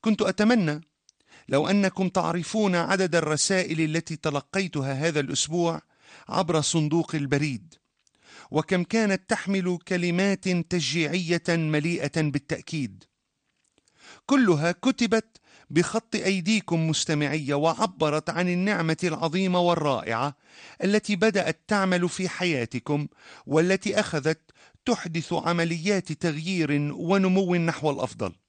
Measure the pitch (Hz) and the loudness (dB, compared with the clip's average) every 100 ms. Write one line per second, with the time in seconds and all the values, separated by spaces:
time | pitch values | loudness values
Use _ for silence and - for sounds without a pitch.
0 | 226 214 196 185 214 240 165 151 - _ | 0 2 0 2 4 4 2 -2 -10 _
1 | _ _ _ - - 139 156 202 190 185 | _ _ _ -20 -2 0 2 2 2 0
2 | 185 185 165 170 165 220 208 175 170 190 | 0 0 0 -2 -2 0 2 2 2 2
3 | 185 170 156 151 - 190 180 160 160 160 | 2 2 2 0 0 0 0 -2 0 -2
4 | - 156 160 143 - 190 185 151 135 135 | -4 -6 -2 -4 -4 -4 -4 -4 -4 -2
5 | 160 151 139 - - 170 170 160 _ _ | 0 0 -2 -2 -2 0 0 -2 _ _
6 | - - - 160 175 160 143 170 151 165 | -20 -20 -4 -2 2 0 2 0 2 0
7 | 156 160 143 139 151 120 85 - _ _ | 0 -4 -2 0 -2 -6 -12 -20 _ _
8 | _ _ _ - - 147 156 185 175 226 | _ _ _ -20 -4 -4 0 -2 0 0
9 | 214 190 _ 220 - 196 180 180 - 180 | 2 0 _ -4 -2 -2 0 -4 -2 -2
10 | 175 175 196 190 190 180 165 180 131 156 | 0 2 0 0 0 -2 0 -2 -2 -2
11 | 151 180 165 170 - 165 160 151 156 170 | 0 -2 0 -2 0 0 2 0 0 -2
12 | 143 165 151 143 _ 139 - 160 123 98 | -2 0 0 -2 _ -8 -6 -6 -6 -8
13 | - _ _ _ _ _ _ _ _ _ | -20 _ _ _ _ _ _ _ _ _
14 | - - - 277 226 156 165 175 254 - | -20 -20 2 4 6 4 2 0 -2 0
15 | 233 220 - _ _ - _ 143 170 147 | 2 0 -2 _ _ -20 _ 0 0 -2
16 | _ 220 190 196 175 220 - 170 160 151 | _ -4 0 0 2 0 0 0 0 0
17 | - 151 147 156 139 143 156 160 208 - | 0 0 0 -2 -2 0 0 0 -2 0
18 | 156 151 - 165 180 175 190 196 160 160 | 0 0 -2 -2 0 0 0 0 0 0
19 | 175 156 165 170 190 180 175 170 147 123 | -2 -2 -2 0 0 2 2 2 0 -2
20 | - 113 143 143 _ - - - 185 208 | -2 -2 -2 -6 _ -20 -20 -4 0 0
21 | - 202 220 190 175 160 - 208 190 180 | 0 2 2 2 -2 -4 -2 0 2 2
22 | 175 - 185 - 180 147 117 131 - 147 | 0 -2 -6 -2 -2 0 -2 -6 -2 -2
23 | 147 _ - - - 151 175 190 202 202 | -2 _ -20 -20 -2 2 2 2 0 -2
24 | 202 156 143 160 _ _ - _ - 233 | 0 -2 -2 -4 _ _ -20 _ -2 -2
25 | 180 165 - 170 165 170 165 170 170 196 | -2 -6 -2 -2 0 0 0 -2 0 -2
26 | - 151 175 147 160 185 151 147 147 - | -2 -4 -2 -2 -4 -2 0 0 -2 -4
27 | 160 196 190 185 185 175 165 - 151 139 | 0 2 4 2 2 2 0 0 -2 -2
28 | 127 - 101 - | -4 -4 -8 -8